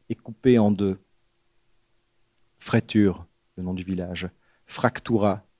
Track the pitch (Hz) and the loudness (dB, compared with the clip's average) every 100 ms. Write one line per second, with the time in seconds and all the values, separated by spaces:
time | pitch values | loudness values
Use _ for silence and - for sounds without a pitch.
0 | - 117 - 110 131 120 104 98 101 92 | -14 -14 -14 -2 4 4 4 2 -2 -4
1 | _ _ _ _ _ _ _ _ _ _ | _ _ _ _ _ _ _ _ _ _
2 | _ _ _ _ _ _ - 113 - 110 | _ _ _ _ _ _ -4 -2 0 2
3 | 101 87 87 _ _ - 90 92 90 90 | 2 2 -10 _ _ -10 -8 -6 -6 -6
4 | 87 87 92 - _ _ - - 120 - | -6 -8 -10 -14 _ _ -18 -2 -2 -2
5 | - 113 101 98 - _ | -2 0 2 -2 -6 _